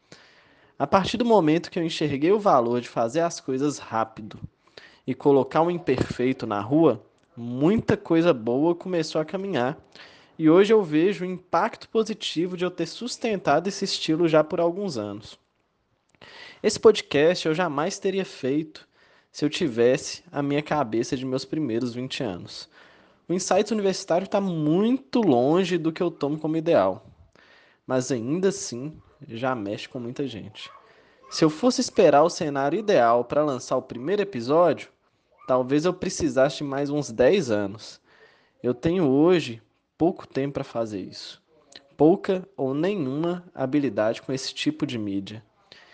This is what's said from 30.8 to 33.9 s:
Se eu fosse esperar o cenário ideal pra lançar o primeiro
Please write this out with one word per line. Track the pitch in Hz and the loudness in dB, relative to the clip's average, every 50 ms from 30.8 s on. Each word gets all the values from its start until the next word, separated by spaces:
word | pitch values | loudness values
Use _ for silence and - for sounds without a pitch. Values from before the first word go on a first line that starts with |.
| _ _ _ _ _ _ _ _ _ - | _ _ _ _ _ _ _ _ _ -8
Se | - - 165 | -2 2 2
eu | 156 | 2
fosse | 156 - 247 254 247 - | 2 2 0 0 2 0
esperar | 247 - - - 190 151 143 143 156 | -4 -2 2 4 6 6 8 6 6
o | 175 | 4
cenário | - - 175 147 139 139 139 143 160 214 | 2 -2 -6 -4 -2 -2 -2 -2 -2 -2
ideal | 214 208 190 135 120 117 120 120 120 | 0 2 4 4 6 6 4 2 2
pra | - 147 143 151 | 0 0 0 0
lançar | 147 131 120 - - 139 | 0 -2 -4 -4 -4 -4
o | 131 | -4
primeiro | - - | -4 -6